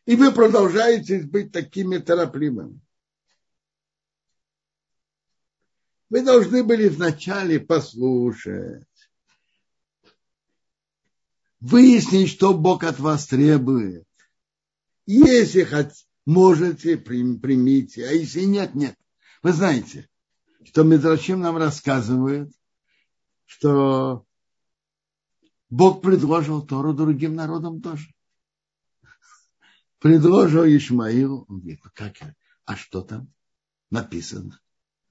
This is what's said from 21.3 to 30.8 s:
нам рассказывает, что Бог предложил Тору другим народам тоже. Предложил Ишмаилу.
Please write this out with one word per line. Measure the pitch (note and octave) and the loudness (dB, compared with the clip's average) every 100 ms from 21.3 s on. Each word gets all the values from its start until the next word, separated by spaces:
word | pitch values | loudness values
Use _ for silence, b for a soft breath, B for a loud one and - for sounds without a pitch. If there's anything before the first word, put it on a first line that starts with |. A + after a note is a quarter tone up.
| F#3 | -4
нам | F3 E3 | -4 -4
рассказывает, | D#3 D3 - C3+ A2 B2+ C3 C#3+ D3 _ _ _ _ _ _ _ _ _ _ | -4 -4 -4 -4 -2 -2 -2 -6 -10 _ _ _ _ _ _ _ _ _ _
что | - D3 C#3 C3+ C3+ C3 B2+ - _ _ _ _ _ _ _ _ _ _ _ _ _ _ | -4 0 2 0 0 -4 -8 -14 _ _ _ _ _ _ _ _ _ _ _ _ _ _
Бог | A#2+ F#3 F#3+ | 2 2 2
предложил | F#3 F#3 C#3 E3 D3+ D3+ D3 | 0 0 2 -2 -2 -6 -6
Тору | C3+ D3 | -6 -4
другим | C#3+ D#3 C#3 D#3+ | -2 -2 -2 -6
народам | D#3+ D#3 E3 E3 D#3+ | -8 -8 -10 -10 -12
тоже. | E3+ D3+ D#3 _ _ _ _ _ _ _ _ _ b b b b _ _ _ _ _ _ | -14 -14 -18 _ _ _ _ _ _ _ _ _ b b b b _ _ _ _ _ _
Предложил | D3+ D#3+ D#3+ G3 F#3 D#3+ | 2 4 4 4 4 2
Ишмаилу. | D#3+ D3 | 4 2